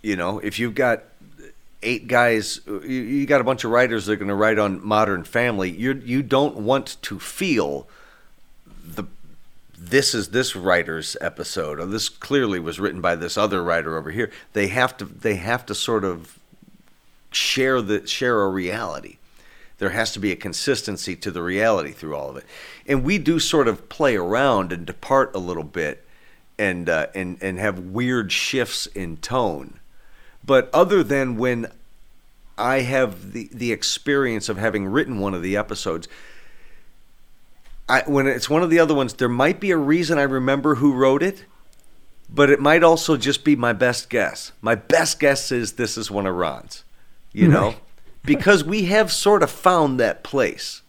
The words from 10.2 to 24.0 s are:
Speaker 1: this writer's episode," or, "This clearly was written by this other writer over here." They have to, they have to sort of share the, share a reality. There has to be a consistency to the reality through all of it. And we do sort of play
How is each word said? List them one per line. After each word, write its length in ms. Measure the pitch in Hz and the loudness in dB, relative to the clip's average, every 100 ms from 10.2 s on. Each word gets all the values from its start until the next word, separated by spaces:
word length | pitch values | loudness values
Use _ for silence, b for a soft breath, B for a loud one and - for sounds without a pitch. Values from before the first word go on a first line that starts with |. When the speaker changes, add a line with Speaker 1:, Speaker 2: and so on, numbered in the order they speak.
| 98 | -2
Speaker 1:
this 260 | 113 120 95 | -2 -2 -2
writer's 600 | 90 87 82 80 80 - | 2 2 2 -6 -8 -6
episode," 560 | 85 - - - 78 73 | -6 -6 -8 -6 -6 -6
or, 60 | 90 | -6
"This 220 | 107 - | -4 -6
clearly 500 | - - 139 120 92 | -8 -2 0 0 -2
was 180 | 80 82 | -6 -4
written 200 | 98 85 | -4 -2
by 140 | 87 85 | -2 -2
this 220 | 85 104 | -4 -2
other 240 | 104 95 | 0 0
writer 340 | 87 85 80 80 | 0 -2 -2 -6
over 140 | 76 | -6
here." 200 | 95 110 B B | -4 -6 B B
They 140 | 107 98 | -4 -2
have 260 | 110 127 - | 0 -2 -2
to, 80 | - | -16
they 300 | - 113 98 | -6 -4 -2
have 280 | 92 123 - | -2 -4 -4
to 80 | |
sort 300 | 104 - 110 | -6 -2 0
of 340 | 95 85 80 - _ - - - - _ _ _ - | -2 -6 -12 -20 _ -20 -20 -20 -20 _ _ _ -8
share 500 | - - 131 131 131 | -4 -2 0 2 2
the, 260 | 101 104 - | 0 -2 -2
share 360 | - 127 113 | -2 0 2
a 60 | 98 | 2
reality. 680 | 95 90 104 101 71 50 - b b b b b - | 0 -4 -4 -6 -8 -14 -20 b b b b b -6
There 120 | 101 | -4
has 220 | 98 113 | -2 -4
to 60 | - | -2
be 120 | 101 | -4
a 40 | 87 | -4
consistency 800 | 98 82 - 123 - 95 - 90 | -6 -6 -2 -2 -4 -8 -8 -8
to 140 | 104 | -8
the 120 | 87 | -6
reality 500 | 85 92 113 101 73 | -4 0 2 2 -2
through 220 | - 78 | -10 -10
all 140 | 73 69 | -8 -8
of 80 | 67 | -12
it. 80 | - B B B - | -18 B B B -2
And 160 | 139 | 0
we 140 | 127 202 | 2 2
do 220 | 147 165 | 2 2
sort 280 | - 160 123 | 2 2 2
of 200 | 104 - | 0 -8
play 260 | - | 0